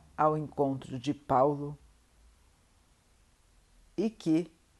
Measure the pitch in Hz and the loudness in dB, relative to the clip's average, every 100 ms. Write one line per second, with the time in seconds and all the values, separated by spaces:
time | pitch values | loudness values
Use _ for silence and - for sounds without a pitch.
0 | - - 156 156 147 - 139 135 - 131 | -20 0 2 2 -4 -2 -2 -2 -8 -8
1 | 127 143 - 131 139 143 143 147 - _ | -6 -8 0 4 4 2 -6 -12 -20 _
2 | _ _ _ _ _ _ _ _ _ _ | _ _ _ _ _ _ _ _ _ _
3 | _ _ _ _ _ _ _ _ _ - | _ _ _ _ _ _ _ _ _ -4
4 | 214 220 - 160 175 - _ | -4 -4 0 0 0 -10 _